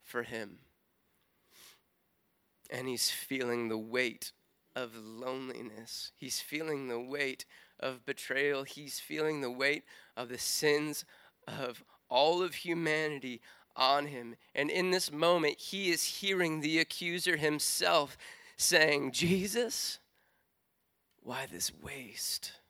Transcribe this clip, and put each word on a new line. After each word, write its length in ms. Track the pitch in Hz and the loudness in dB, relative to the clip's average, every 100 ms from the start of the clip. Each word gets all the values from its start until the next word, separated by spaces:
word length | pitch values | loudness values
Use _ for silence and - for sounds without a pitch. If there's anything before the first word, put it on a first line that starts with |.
for 200 | - 123 | -8 -8
him. 380 | 117 117 104 - _ _ _ _ _ _ _ _ _ _ - - _ _ _ _ _ _ _ _ - | -6 -8 -10 -14 _ _ _ _ _ _ _ _ _ _ -20 -20 _ _ _ _ _ _ _ _ -10
And 180 | 127 131 | -8 -4
he's 220 | 120 - | -2 -2
feeling 580 | - - 135 123 120 117 | -2 -4 -2 0 0 0
the 80 | 110 | -2
weight 560 | 110 120 127 113 - - _ _ _ | -2 0 0 -2 -12 -14 _ _ _
of 220 | - 123 113 | -8 -8 -10
loneliness. 1160 | 107 113 127 131 131 120 117 107 113 - - _ | -16 -10 -6 -6 -8 -10 -12 -14 -12 -10 -12 _
He's 240 | 131 - | -8 -6
feeling 480 | - 147 160 147 131 | -6 -6 -4 -4 -4
the 120 | 117 | -6
weight 440 | 127 143 139 127 - - - _ | -6 -2 -2 -4 -12 -18 -20 _
of 260 | 131 127 131 | -6 -6 -8
betrayal. 560 | 139 - 135 143 139 | -8 -2 0 2 2
He's 340 | 139 - 143 - | -4 -10 -10 -10
feeling 440 | - 151 156 151 | -8 -2 0 0
the 80 | 131 | -4
weight 340 | 127 139 151 - - - - | 0 2 2 -4 -20 -18 -10
of 140 | 123 | -8
the 80 | 123 | -6
sins 680 | - - 151 147 151 147 - - - _ - | -2 2 4 4 2 -4 -10 -18 -20 _ -12
of 380 | - 127 117 - _ _ | -8 -6 -8 -18 _ _
all 340 | 123 147 175 | 6 6 6
of 120 | 180 | 2
humanity 880 | 156 175 170 165 156 156 147 127 120 - - _ - | -2 -4 -2 2 2 0 -2 -8 -12 -14 -20 _ 2
on 300 | 131 143 147 | 4 4 2
him. 300 | 139 117 117 _ | -6 -10 -14 _
And 160 | - 147 | -2 0
in 200 | 160 185 | 2 2
this 220 | 185 - | 2 0
moment, 460 | 147 165 175 151 - | 2 4 6 4 0
he 320 | - - 196 | -6 -2 0
is 120 | 160 | 2
hearing 560 | - - 196 190 170 156 | 0 -2 0 2 2 2
the 180 | 151 160 | 2 2
accuser 580 | 160 - 175 175 175 165 | 2 0 -4 -2 2 2
himself 800 | 151 151 - - 175 170 143 - - - - - | 2 2 0 2 4 4 4 -6 -18 -20 -20 -2
saying, 560 | - 170 156 147 135 | 4 8 8 6 2
"Jesus, 880 | 123 170 190 196 214 240 - - - _ _ _ _ _ _ _ _ _ _ _ _ | 2 4 4 2 0 -2 -2 -6 -6 _ _ _ _ _ _ _ _ _ _ _ _
why 260 | - 120 - | -10 -8 -8
this 260 | 87 - | -6 -6
waste? 840 | - - - - - - - - - _ | -6 -12 -12 -12 -8 -6 -6 -8 -14 _